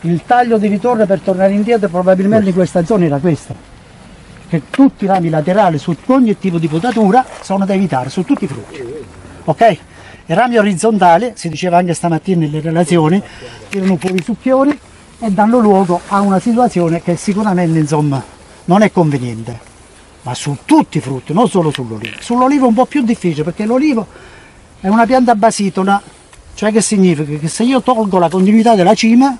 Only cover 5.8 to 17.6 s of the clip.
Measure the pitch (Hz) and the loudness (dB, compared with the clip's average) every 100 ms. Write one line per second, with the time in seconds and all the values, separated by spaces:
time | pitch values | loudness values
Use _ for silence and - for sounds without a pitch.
5.8 | - 170 - 262 240 196 190 175 160 160 | -4 -6 0 2 2 0 -2 -2 -2 -2
6.8 | 220 240 208 233 254 - - 196 196 196 | -2 0 2 2 0 -10 -6 -4 -2 0
7.8 | 190 135 127 - 175 277 - 113 135 - | 0 -2 -4 -6 -4 -2 -4 -8 -14 -14
8.8 | - - - - - - - 151 226 175 | -14 -14 -16 -20 -20 -14 -6 2 2 2
9.8 | - - - - - 165 247 233 208 180 | -8 -20 -20 -20 -6 -2 0 2 0 0
10.8 | 220 214 180 170 240 214 170 147 180 175 | 0 4 4 4 2 -8 -10 -6 0 0
11.8 | 180 160 175 160 - 180 151 156 156 165 | 0 -2 -2 -4 -2 -2 0 -4 -4 -2
12.8 | 175 170 156 190 - - - - - 202 | 2 2 2 0 -4 -18 -20 -20 -10 -4
13.8 | 190 180 185 185 165 220 262 262 285 294 | -2 -2 -2 -4 -4 -6 -2 0 0 -2
14.8 | - - - - 226 190 214 247 214 190 | -10 -20 -20 -10 -4 0 2 4 4 2
15.8 | 190 175 - 196 202 190 240 233 247 185 | 2 -2 -2 -2 0 0 0 0 0 0
16.8 | 170 170 - 170 - 196 220 180 | -2 -2 -2 -4 -2 -2 -2 0